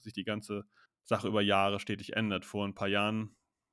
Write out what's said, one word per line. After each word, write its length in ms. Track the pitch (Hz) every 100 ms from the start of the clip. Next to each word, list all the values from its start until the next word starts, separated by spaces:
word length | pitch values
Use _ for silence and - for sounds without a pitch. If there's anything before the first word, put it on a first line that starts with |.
sich 120 | 110
die 120 | 101 95
ganze 400 | 107 - 104 104 _ _ _ -
Sache 220 | 107 104
über 140 | 107
Jahre 380 | 101 98 98 101
stetig 360 | - 101 - -
ändert. 300 | 110 92 -
Vor 220 | 104 101
ein 80 | 95
paar 140 | 98
Jahren 460 | 101 104 110 107 - _ _ _